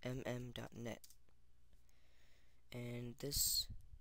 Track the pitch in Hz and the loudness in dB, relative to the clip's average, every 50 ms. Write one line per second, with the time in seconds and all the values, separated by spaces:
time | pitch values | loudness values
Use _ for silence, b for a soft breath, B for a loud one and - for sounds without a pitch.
0 | - 123 127 135 - - 123 123 123 123 117 123 117 123 - 113 117 117 - - | 0 2 2 4 4 2 2 2 0 -2 -2 -2 -4 -4 -2 -2 -2 -2 -2 -2
1 | - - - - - - - - - - - - - - - b b b b b | -6 -12 -14 -14 -14 -14 -14 -14 -14 -14 -14 -14 -14 -14 -14 b b b b b
2 | b b b b b b b b b b b b b b - 123 120 120 120 120 | b b b b b b b b b b b b b b -4 -2 0 0 0 0
3 | 123 120 120 - - 143 139 - - - - - - - - - - - - - | 0 -2 -2 0 0 4 6 8 8 8 8 6 6 4 2 -4 -6 -8 -10 -12